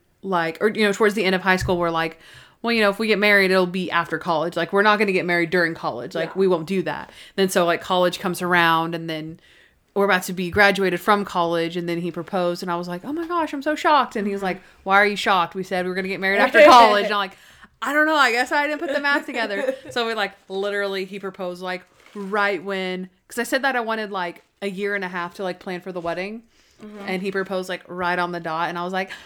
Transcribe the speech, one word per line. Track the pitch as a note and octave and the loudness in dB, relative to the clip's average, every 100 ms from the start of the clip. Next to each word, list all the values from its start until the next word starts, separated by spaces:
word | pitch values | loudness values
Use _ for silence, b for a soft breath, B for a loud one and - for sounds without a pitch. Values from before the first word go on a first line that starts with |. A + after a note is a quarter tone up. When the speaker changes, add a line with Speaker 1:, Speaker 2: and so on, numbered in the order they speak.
| _ _ | _ _
Speaker 1:
like, | G3 F3 E3 - | -4 -2 -2 0
or, | A3 | 0
you | A3 G#3 | 2 0
know, | |
towards | G3 G#3 G#3 | 2 2 2
the | F#3+ | 0
end | F#3 | 2
of | |
high | F#3 F#3 | 2 2
school, | - F3 | 0 0
we're | E3+ | 0
like, | E3 E3 - B B B B | -2 -4 -8 B B B B
"Well, | A#3 | -2
you | A3+ | 2
know, | G#3 | 2
if | G3 | 2
we | A3 | 2
get | G3 | 2
married, | G#3 G3+ F#3 | 4 4 4
it'll | F#3+ F3+ | 4 2
be | F#3 F3+ | 0 -2
after | E3+ E3 D#3 | -2 -2 -4
college. | F3+ D#3+ E3 E3 | -2 -2 -2 -2
Like, | E3 | 0
we're | G3 | 2
not | G#3+ G#3 | 4 4
gonna | G3+ | 2
get | F#3 F3 | 0 0
married | F3 E3+ | 0 2
during | F3+ E3 | 0 0
college. | D#3+ D#3+ A#2 D3+ E3 | -2 -6 -6 -6 -6
Like, | E3 | -4
Speaker 2:
Yeah. | F#3 | 2
Speaker 1:
we | F#3+ | 2
won't | E3+ E3 | 2 0
do | F#3+ | -2
that." | E3 C#3+ - B B - | -2 -6 -10 B B 0
Then | F#3+ | 2
so, | F#3 E3+ | 2 2
like, | E3+ | 0
college | - F3+ F3+ F3 | 0 2 2 0
comes | F#3 E3+ | -4 -4
around, | F3+ F3 E3 E3 E3 E3+ | 0 4 4 2 0 -6
and | E3 | -6
then | D#3 D#3 E3 b b b b _ G3 | -8 -10 -16 b b b b _ -2
we're | G3 | 2
about | F#3 | 0
to | G3 | -2
be | F#3 F3 | -6 -2
graduated | F#3+ G3+ G3 F#3 F3 | 4 4 4 0 0
from | - G3+ G3 | 0 0 0
college, | F#3 E3+ E3+ E3 F3 | -2 0 0 -2 -4
and | E3+ | -4
then | E3+ | -4
he | F3 | -6
proposed, | E3+ D#3+ F#3+ F3 F3 | -8 -6 -2 -2 -2
and | F#3 | -4
I | F3 | -6
was | F3 | -6
like, | F3 | -10
"Oh | B3 | -8
my | D#4 E4 | -8 -4
gosh, | F4 D#4 | -4 -4
I'm | C#4 | -4
so | D4+ D4+ | -4 -2
shocked." | E4+ D4 - A3 | 2 2 2 -2
And | G3+ | -4
he | |
was | G3 | -4
Speaker 2:
Mm-hmm. | F#3+ | -4
Speaker 1:
like, | F#3+ b b | -6 b b
"Why | F#3+ G3 | 2 4
are | G#3 | 4
you | G3+ | 2
shocked? | A3+ F#3+ E3 F#3+ | 2 2 0 -4
We | |
said | F#3 F3+ F3+ | -4 -2 -2
we | |
were | F#3 | -4
gonna | F#3+ | -4
get | F3+ | -2
married | F#3+ G3+ | 0 2
Speaker 2:
<laughs> | G#3 | 4
Speaker 1:
after | D#4+ | 8
college." | D4+ B3 A3 G3+ G3+ | 10 10 10 6 2
And | |
I'm | G#3 | -2
like, | F#3+ - B B B - | -4 -8 B B B -10
"I | B3 | -2
don't | D4 D#4 | 0 2
know. | D4+ | 4
I | B3+ | 4
guess | A#3 B3+ | 2 0
I | D4+ D4 | 0 0
didn't | D4 | -2
put | C4+ | -4
the | C#4+ | -2
math | C#4+ D4 D4+ | 0 0 -2
together." | B3 G#3+ G3 C4 C4 | -6 -4 -4 -4 -4
Speaker 2:
<laughs> | D4+ | -6
Speaker 1:
So | B3 A3+ | -4 -2
we, | |
like, | A3 G3 - - | -2 -4 -6 -10
literally, | F#3+ G3+ G3+ G3+ G3 | -6 -2 -2 -2 -4
he | F#3+ G3 | -6 -8
proposed, | F#3+ F#3+ F3+ F3+ | -10 -8 -10 -8
like, | F#3 F3+ - _ - G#3 | -8 -8 -12 _ -18 -12
right | F#3+ G#3 G3+ F#3 | -4 0 0 -2
when, | G3 F#3+ F#3 F#3 F#3 _ - | -4 -6 -4 -6 -10 _ -10
'cause | A#3+ | -8
I | |
said | A#3 B3+ | -2 -2
that | C4+ B3 | 0 -2
I | |
wanted, | A3+ A3 G#3 | -2 -4 -4
like, | G3 F3 F3+ _ - | -6 -6 -10 _ -10
a | G3+ | -8
year | F#3 G3+ G3+ | -4 -4 -4
and | |
a | F#3 | -4
half | F#3 F3 F#3+ | -6 -8 -6
to, | |
like, | F#3 F3+ | -8 -6
plan | G3 F3 | -8 -10
for | F#3+ | -8
the | F3+ | -8
wedding. | E3+ E3+ G3 A3+ - b b b | -6 -6 -8 -10 -16 b b b
Speaker 2:
Mm-hmm. | G#3+ G#3 F#3+ | -20 -14 -6
Speaker 1:
And | F#3 | -4
he | G3 | -4
proposed, | F#3+ F#3+ F#3 F#3 | -4 -4 -4 -6
like, | F3 - | -8 -10
right | F3+ F3 F3+ | -4 -2 0
on | F3 | -2
the | F3 | -4
dot, | E3 D#3+ E3 | -6 -4 -4
and | F3 | -4
I | F3+ | -4
was | |
like, | F#3+ F#3+ B | -6 -6 B